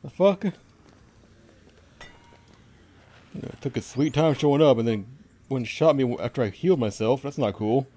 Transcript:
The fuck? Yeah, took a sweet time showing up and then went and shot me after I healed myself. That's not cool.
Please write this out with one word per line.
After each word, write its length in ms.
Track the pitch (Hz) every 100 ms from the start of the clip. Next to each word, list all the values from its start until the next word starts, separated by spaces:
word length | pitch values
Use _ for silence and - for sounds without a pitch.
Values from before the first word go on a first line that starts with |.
The 80 | 139
fuck? 360 | - 190 190 202
Yeah, 60 | - _ _ _ _ - _ _ _ - _ _ _ _ _ - - - - _ - - - _ _ - - - - - -
took 160 | 139 123
a 60 |
sweet 320 | - 123 151
time 200 | 139 160
showing 280 | 139 147 143
up 160 | 151 117
and 100 | 117
then 200 | 107 104 131 - _ _
went 140 | 135
and 40 | 113
shot 300 | - 160 139
me 180 | 127 120
after 240 | 120 -
I 60 | 110
healed 320 | - 175 170
myself. 440 | 110 - 110 135
That's 140 | 139 -
not 160 | 110
cool. 320 | 95 107 131 135